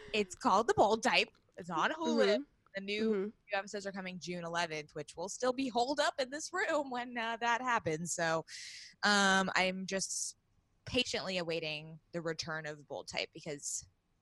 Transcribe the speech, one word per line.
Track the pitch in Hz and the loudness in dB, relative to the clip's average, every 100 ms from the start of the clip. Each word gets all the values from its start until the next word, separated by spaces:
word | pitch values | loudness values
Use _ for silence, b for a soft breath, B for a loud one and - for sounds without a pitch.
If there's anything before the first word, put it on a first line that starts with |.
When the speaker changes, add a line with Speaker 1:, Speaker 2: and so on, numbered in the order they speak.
| - | -2
Speaker 1:
it's | 214 202 - | -2 -2 0
called | 240 190 233 | 4 6 6
The | |
Bold | 403 269 220 | 6 6 6
Type. | 233 180 247 _ _ - | 4 4 2 _ _ -16
It's | 170 | -6
on | 165 190 | 2 2
Hulu. | 320 320 226 | 2 0 4
Speaker 2:
Mm-hmm. | 202 214 285 _ _ 196 | 4 4 0 _ _ -10
Speaker 1:
The | |
new, | 196 208 220 | -4 0 0
Speaker 2:
Mm-hmm. | 208 | 0
Speaker 1:
new | 208 - _ 202 | -2 -6 _ -4
episodes | 196 208 | -4 -8
are | 196 | -8
coming | 196 185 185 | -8 -8 -8
June | 156 180 | -8 -6
eleventh, | 170 170 170 156 151 | -4 0 0 -2 -8
which | 156 147 - | -10 -12 -8
will | 185 | -8
still | - 254 | -2 -2
be | 247 269 | 0 -2
holed | 233 240 285 | 0 0 2
up | 302 - | 0 0
in | 254 | -4
this | 294 - | -4 -6
room | 359 381 311 277 | -4 0 0 -2
when, | 247 240 240 | -6 -6 -4
uh, | 226 226 | -4 -2
that | 233 233 | 0 2
happens. | 254 233 175 156 170 | 2 0 0 -2 -4
So, | - 165 165 - B B B B B | -2 0 0 -2 B B B B B
um, | 202 202 196 190 190 - | 4 6 6 6 4 2
I'm | 185 190 190 | 0 0 -4
just | 190 - - - - _ _ _ _ - | -4 -4 -4 -6 -10 _ _ _ _ -4
patiently | 262 247 226 151 185 | -2 0 -2 -2 -4
awaiting | 170 165 156 151 160 160 _ | -2 -2 -4 -8 -10 -16 _
the | 170 | -6
return | 165 156 165 156 151 | -6 -6 -6 -6 -8
of | 151 143 | -12 -10
Bold | 120 - | -10 -8
Type | - - | -6 -6
because | 160 170 147 - - - _ _ _ | -8 -10 -10 -8 -10 -10 _ _ _